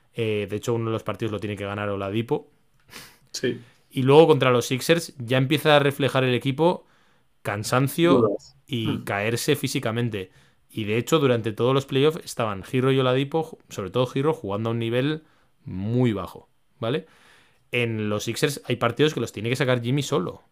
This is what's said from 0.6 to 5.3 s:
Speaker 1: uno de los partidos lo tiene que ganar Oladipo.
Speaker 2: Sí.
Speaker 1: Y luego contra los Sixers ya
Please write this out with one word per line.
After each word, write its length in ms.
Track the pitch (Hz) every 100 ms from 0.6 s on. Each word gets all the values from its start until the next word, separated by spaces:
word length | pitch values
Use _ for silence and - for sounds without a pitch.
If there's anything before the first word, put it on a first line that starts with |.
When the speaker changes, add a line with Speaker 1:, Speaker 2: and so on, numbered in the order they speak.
| - 117
Speaker 1:
uno 100 | 113
de 60 |
los 120 | 110
partidos 280 | - 98 113
lo 80 | 104
tiene 160 | 104 104
que 100 | 101
ganar 240 | 101 104
Oladipo. 640 | 98 98 107 117 147 - _ _ _ _ - - _ _
Speaker 2:
Sí. 280 | - 127 120 - _ _
Speaker 1:
Y 140 | -
luego 240 | 131 147 160
contra 240 | 151 131
los 140 | 123 117
Sixers 480 | 131 - 170 - -
ya 200 | 113